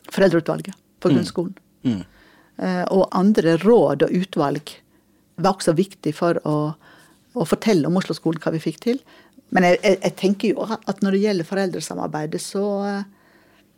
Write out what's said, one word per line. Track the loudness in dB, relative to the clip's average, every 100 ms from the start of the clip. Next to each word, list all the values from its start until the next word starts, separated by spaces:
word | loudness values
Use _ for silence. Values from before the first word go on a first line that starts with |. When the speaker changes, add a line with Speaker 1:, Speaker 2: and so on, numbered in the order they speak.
| -8
Speaker 1:
foreldreutvalget | 2 4 4 0 -4 -8 -16 _ _
på | 2
Speaker 2:
Mm. | 2
Speaker 1:
grunnskolen, | 0 -4 -6 -10 _ _
Speaker 2:
Mm. | -4 -4 -6 _ _ _ _ -6
Speaker 1:
eh, | -4 -2 0
og | 2 2
andre | 4 4 4 4 4
råd | 6 6 4 2
og | 0
utvalg | 0 -2 -2 -2 -2 -8 -18 _ _ _ _ _ -2
var | 0
også | 2 0
viktig | 2 0 -4 -6
for | -2 0 0
å, | 0 -2 -2 -6 -16 -20 _ _ _ -6
å | -2
fortelle | 0 2 2 2
om | 0
Oslo-skolen, | -2 -4 -4 -2
hva | -4
vi | -4
fikk | -4 -4
til. | -4 -4 -8 -20 _ _ _
Men | 2
jeg, | 4 4
jeg, | 4 2
jeg | 0 -2
tenker | -2 0 -2
jo | -2
at | -4 -6 -6 -4
når | 0
det | 0
gjelder | 0 -2
foreldresamarbeidet, | -2 -4 -4 -4 -8 -8 -6 -6 -6 -8
så, | -8 -6 -4 -4 -4 -6
eh, | -10 _ _ _ _ _ _